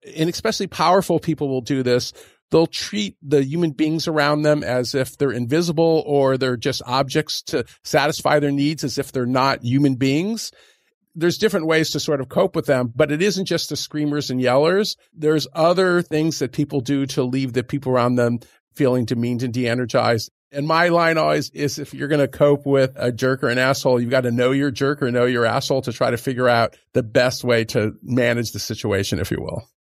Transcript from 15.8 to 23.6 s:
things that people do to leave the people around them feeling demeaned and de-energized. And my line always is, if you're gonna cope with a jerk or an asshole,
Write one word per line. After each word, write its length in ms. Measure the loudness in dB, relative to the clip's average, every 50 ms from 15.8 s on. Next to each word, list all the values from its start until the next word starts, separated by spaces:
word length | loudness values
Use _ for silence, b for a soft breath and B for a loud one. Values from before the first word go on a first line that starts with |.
| 2 2 2 0
things 380 | 0 _ -2 0 0 0 -2 -4
that 120 | -6 -6
people 300 | -2 -4 -4 -2 -2 -6
do 240 | -2 -2 -2 -2 -2
to 160 | -2 -2 -2
leave 320 | -2 -2 -2 -2 -2 -2 -2
the 100 | -4 -4
people 260 | -2 -6 -6 -2 0
around 260 | 2 2 2 2 2
them 240 | 2 2 2 0 -2 b b b b b _ _
feeling 320 | 0 0 2 2 0 0
demeaned 360 | -2 -2 -2 -2 -2 -2 -2
and 120 | -4 -4 -4
de-energized. 760 | -2 -2 -2 -2 -2 -4 0 0 0 2 2 0 0 -2 -8 _ _ _ _
And 160 | -8 -6 -2
my 220 | 0 2 2 2 4
line 280 | 2 2 2 2 2
always 320 | 2 2 2 0 0 -2 -6
is, 260 | _ -4 -4 -4 -4 -6
if 160 | -12 -12 -8
you're 120 | -8 -4
gonna 220 | -2 2 2 2 0
cope 380 | 2 2 4 4 4 2 2
with 260 | 0 2 2 2 2 0
a 140 | -4 -4 -4
jerk 320 | -2 0 0 0 0 0
or 60 | 0 0
an 80 | 0
asshole, 420 | 2